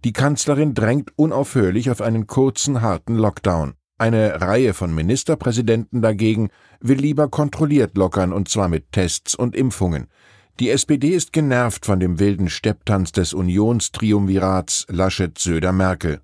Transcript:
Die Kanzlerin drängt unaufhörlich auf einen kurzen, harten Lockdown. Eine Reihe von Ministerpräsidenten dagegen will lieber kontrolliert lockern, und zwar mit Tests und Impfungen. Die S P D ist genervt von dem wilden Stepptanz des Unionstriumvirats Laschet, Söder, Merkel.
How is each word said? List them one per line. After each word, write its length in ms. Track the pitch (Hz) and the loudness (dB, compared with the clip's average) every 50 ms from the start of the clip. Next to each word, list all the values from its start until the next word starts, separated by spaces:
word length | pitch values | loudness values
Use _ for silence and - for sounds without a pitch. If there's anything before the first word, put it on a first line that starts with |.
| - | -2
Die 80 | 120 | -4
Kanzlerin 600 | 107 - 127 143 147 127 - - 147 135 156 151 | -2 0 0 0 0 0 0 0 2 2 2 0
drängt 400 | 123 - 110 107 123 147 - - _ | 0 0 0 2 0 0 -2 -6 _
unaufhörlich 720 | - 151 160 - 131 139 - - 131 104 92 92 110 117 131 | 0 0 2 2 -2 -4 0 2 2 2 2 2 0 0 -2
auf 100 | 120 - | -4 -2
einen 280 | 107 113 113 113 104 - | -2 -2 -2 -2 -2 -2
kurzen, 520 | - 131 131 135 - - - 143 139 123 | 0 2 2 2 0 -2 -4 -2 0 0
harten 360 | 110 110 92 82 _ - 117 | 0 0 -2 -2 _ -2 0
Lockdown. 580 | 110 110 104 - - - 104 87 82 76 67 65 _ _ _ _ _ | 2 2 0 0 -2 -2 -2 0 0 -2 -4 -8 _ _ _ _ _
Eine 420 | 113 113 113 110 110 107 76 80 | 0 2 2 2 2 0 0 -2
Reihe 320 | 92 90 104 120 135 113 | 0 0 2 2 2 2
von 220 | 92 - 95 87 80 | 0 -2 -4 -2 -2
Ministerpräsidenten 1040 | 80 78 90 123 139 - - 160 147 - 127 113 120 120 110 113 113 110 _ - 120 | 0 0 0 0 -2 0 -2 -2 -2 -2 -2 -2 0 0 2 0 0 -2 _ -2 0
dagegen 480 | 110 113 107 98 113 113 113 107 110 98 _ _ _ _ _ _ | 0 0 0 2 0 0 2 2 -2 -2 _ _ _ _ _ _
will 180 | - 117 135 131 | 0 0 2 2
lieber 300 | 139 151 151 147 151 135 | 2 0 2 0 0 0
kontrolliert 680 | - - 147 143 - - 160 147 147 143 117 - - | 0 -2 -2 -2 0 -2 0 2 4 2 2 2 0
lockern, 360 | 98 95 90 - 101 92 90 | 0 0 0 0 0 -2 0
und 160 | 85 98 95 - | 0 -2 -4 -2
zwar 200 | - 107 98 90 | -2 -2 0 0
mit 240 | 82 78 - _ | 0 -2 -4 _
Tests 420 | - - 92 85 - - _ - - | -2 -2 0 0 -2 -6 _ -8 -4
und 220 | - 123 120 - | -2 -2 -2 0
Impfungen. 500 | - 135 127 - - 98 90 82 69 65 _ _ _ _ _ _ _ _ _ _ - | -2 -2 -2 0 -2 -2 -2 -2 -4 -6 _ _ _ _ _ _ _ _ _ _ -4
Die 100 | 123 113 | 0 0
S 160 | 123 135 - | 0 0 2
P 100 | - 151 | 0 0
D 120 | 139 127 151 | 2 2 0
ist 240 | 185 175 - - | 0 0 -2 -2
genervt 540 | - 165 151 139 127 123 123 117 - - - | -2 0 2 2 2 2 2 0 -2 -4 -2
von 120 | - 101 92 | 0 2 2
dem 220 | 92 90 87 80 | 2 0 2 2
wilden 280 | 101 101 101 90 98 85 | 2 2 2 0 -2 -2
Stepptanz 640 | - - - 107 101 _ _ - 104 95 92 - | -2 -2 -2 -2 -2 _ _ 0 0 0 0 -2
des 240 | - - 90 - - | 0 -2 -2 -2 -2
Unionstriumvirats 1500 | 92 90 90 90 98 107 113 120 113 - - - - 113 107 104 104 98 95 95 95 92 95 95 95 85 - - - - - | -2 -2 0 2 2 2 2 2 0 -2 -4 -6 -2 0 2 2 2 2 2 2 2 2 2 0 0 -2 -2 -6 -6 -6 -6
Laschet, 500 | 90 85 95 95 - - 95 85 78 - | -2 0 0 0 0 -2 -4 -4 -4 -6
Söder, 340 | - 90 82 80 78 90 | -4 -2 -2 0 0 0
Merkel. 480 | 92 95 92 92 90 82 - 85 73 - | 0 2 2 0 0 -2 -4 -6 -6 -6